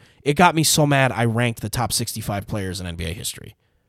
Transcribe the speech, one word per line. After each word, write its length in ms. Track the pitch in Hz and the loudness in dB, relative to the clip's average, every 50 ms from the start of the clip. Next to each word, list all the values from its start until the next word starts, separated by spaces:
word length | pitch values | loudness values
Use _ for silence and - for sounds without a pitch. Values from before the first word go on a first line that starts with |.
| _ _ _ _ - | _ _ _ _ -2
it 100 | 139 147 | 0 4
got 200 | 160 180 175 151 | 4 4 4 6
me 80 | 165 151 | 4 2
so 220 | - - 165 151 | 2 4 4 4
mad 260 | 143 143 135 135 123 | 4 4 4 4 2
I 140 | 92 107 120 | 2 2 0
ranked 360 | 117 110 120 123 117 113 - | 2 2 2 0 0 -2 -4
the 80 | - 104 | -6 -4
top 220 | - 127 117 101 - | -2 -2 -2 -2 -2
sixty-five 540 | - 117 - - 110 - - 104 101 98 | -4 -4 -4 -8 -8 -6 -4 -4 -4 -4
players 340 | - 110 104 95 92 90 95 | -6 -6 -6 -4 -4 -6 -6
in 60 | 90 | -8
N 80 | 87 85 | -8 -8
B 100 | 85 85 | -6 -6
A 80 | 82 82 | -6 -6
history. 420 | - - - - - - - - _ _ _ _ _ _ | -6 -8 -10 -10 -10 -14 -20 -20 _ _ _ _ _ _